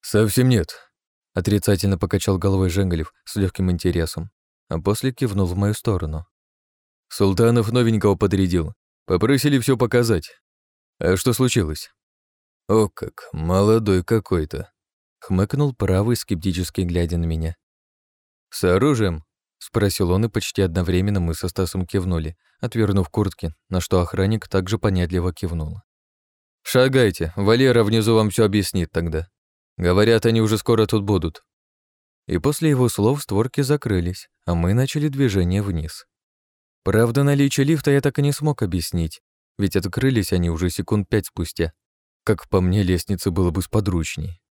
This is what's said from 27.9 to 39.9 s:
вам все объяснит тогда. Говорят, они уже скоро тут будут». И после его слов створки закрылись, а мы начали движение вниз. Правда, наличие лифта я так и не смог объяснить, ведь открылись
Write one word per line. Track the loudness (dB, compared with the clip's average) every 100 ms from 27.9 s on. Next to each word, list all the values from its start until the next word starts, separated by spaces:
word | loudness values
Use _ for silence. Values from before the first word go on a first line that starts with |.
| 2 2 2
вам | 2
все | 2 2
объяснит | 2 0 -2 -2
тогда. | -2 -2 -4 -8 _ _ _ _ -4
Говорят, | 2 4 4 4 2
они | 2
уже | 2 0
скоро | 0 2 2
тут | 0
будут». | 0 -2 -2 -10 _ _ _ _ _ _ _ _ -6
И | -2
после | -2 0 0
его | 2 2
слов | 2 0 0
створки | -2 -2 -2 -2
закрылись, | -2 -2 0 -2 -2 -6 -14 _ -4
а |
мы | 0 2
начали | 0 0 -2 -4
движение | 0 0 2 0 0
вниз. | -2 -4 -6 -12 -20 _ _ _ _ _ _ _
Правда, | 0 2 2 2
наличие | 2 4 2 2 0
лифта | 2 2
я | 2
так | 0 0
и |
не | -2
смог | 0 -4 -2
объяснить, | -2 -2 -4 -4 -4 -6 _ _ _ -4
ведь | -2 0
открылись | -2